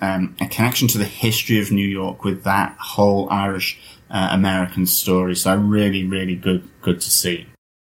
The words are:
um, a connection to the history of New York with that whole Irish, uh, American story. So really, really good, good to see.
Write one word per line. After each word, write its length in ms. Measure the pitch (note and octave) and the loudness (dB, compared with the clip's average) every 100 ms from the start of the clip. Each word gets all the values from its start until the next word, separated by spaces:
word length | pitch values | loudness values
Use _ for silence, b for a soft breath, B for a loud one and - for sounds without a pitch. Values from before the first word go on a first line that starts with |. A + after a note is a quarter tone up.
um, 360 | G2 F#2+ F#2 - | -4 -2 -4 -6
a 60 | - | -6
connection 400 | - B2 B2 A#2+ | 0 0 2 2
to 100 | A2 | 0
the 60 | |
history 540 | G2+ - A2+ A2 - A2 | -2 -2 -2 0 0 0
of 140 | G2+ | 2
New 160 | G2+ G2+ | 0 0
York 340 | G2 F#2+ - | -2 -6 -4
with 220 | G2+ F#2+ | -4 -2
that 320 | G2 G2 - - | 0 0 -2 -6
whole 500 | - - G2+ G2 - | -6 2 4 4 0
Irish, 520 | G2 G2 F#2+ - - B B - | -2 -2 -4 -6 -8 B B -8
uh, 200 | G2+ F#2 | -2 0
American 560 | F#2+ G2 F#2+ F2+ - F#2 | 2 2 2 -2 0 0
story. 480 | - - F#2 F2+ | 0 2 0 0
So 220 | F2+ F#2 G2 | -2 0 2
really, 480 | G#2 G#2 G#2 F#2+ | 4 4 2 0
really 320 | F#2 F#2+ F#2 F2 | -2 -4 -4 -2
good, 320 | F#2+ F#2 - - | 0 0 -2 -6
good 200 | - F2 | -2 0
to 100 | - | 0
see. 380 | - F2+ E2+ - - _ _ | 0 0 -4 -8 -20 _ _